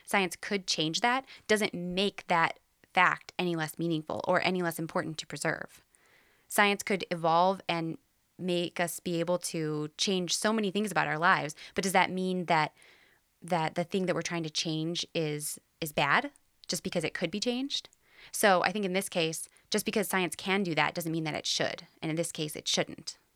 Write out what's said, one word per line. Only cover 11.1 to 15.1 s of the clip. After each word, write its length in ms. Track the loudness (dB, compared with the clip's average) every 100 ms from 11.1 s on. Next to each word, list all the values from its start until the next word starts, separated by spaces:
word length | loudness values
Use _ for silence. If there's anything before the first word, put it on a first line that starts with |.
| 2
lives, 360 | 4 2 0 -8 -8
but 80 | -2
does 100 | 2
that 180 | 4 4
mean 360 | 2 -2 0 2
that, 260 | 2 2 -2 -20 -20 _ _ _ _
that 340 | -4 -2 0 -2
the 80 |
thing 220 | -2 -2 0
that 80 |
we're 80 | -2
trying 200 | -2 -4
to 80 | -4
change 560 | -4 -2 -2 -2 -4 -4